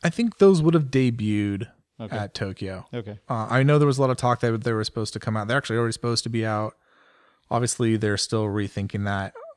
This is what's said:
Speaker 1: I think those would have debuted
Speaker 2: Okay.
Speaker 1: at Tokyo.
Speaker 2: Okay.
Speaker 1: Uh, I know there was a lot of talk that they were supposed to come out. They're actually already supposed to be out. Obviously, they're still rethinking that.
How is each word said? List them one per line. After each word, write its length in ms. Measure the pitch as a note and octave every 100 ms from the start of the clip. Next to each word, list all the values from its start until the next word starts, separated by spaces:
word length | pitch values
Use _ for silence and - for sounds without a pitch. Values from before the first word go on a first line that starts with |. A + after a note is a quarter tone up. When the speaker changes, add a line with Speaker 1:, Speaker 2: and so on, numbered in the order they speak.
Speaker 1:
I 60 | E3+
think 280 | G3 A#3 -
those 240 | G3 F3+
would 120 | D#3
have 120 | E3 C3+
debuted 840 | C3 B2+ A#2 G#2+ G#2 G2+ G2 - _ _ -
Speaker 2:
Okay. 160 | A2 A2
Speaker 1:
at 160 | G2+
Tokyo. 540 | - G2 F#2 F#2+ F#2+ -
Speaker 2:
Okay. 260 | A#2+ G#2 G#2 -
Speaker 1:
Uh, 160 | A#2 A2
I 120 | B2+
know 160 | C#3 D3
there 80 | D3
was 120 | C3+
a 40 |
lot 80 | C3+
of 60 | B2
talk 240 | B2 B2
that 240 | A#2+ A2+
they 80 | A#2
were 140 | A2 A2
supposed 260 | A#2 G#2+
to 60 | -
come 160 | - G#2+
out. 140 | G#2
They're 80 | C3+
actually 200 | - A2+
already 140 | A#2
supposed 320 | - A#2+ A#2
to 60 | A#2
be 160 | A2+ A2
out. 300 | G#2+ G#2+ - _ _ _ _ _ _ -
Obviously, 460 | A#2 A#2+ - A2+ A2
they're 200 | G#2+ G2+
still 280 | - A2 G#2+
rethinking 580 | G#2 G2 - G2 G2+ G2+
that. 280 | G2 F#2+ - -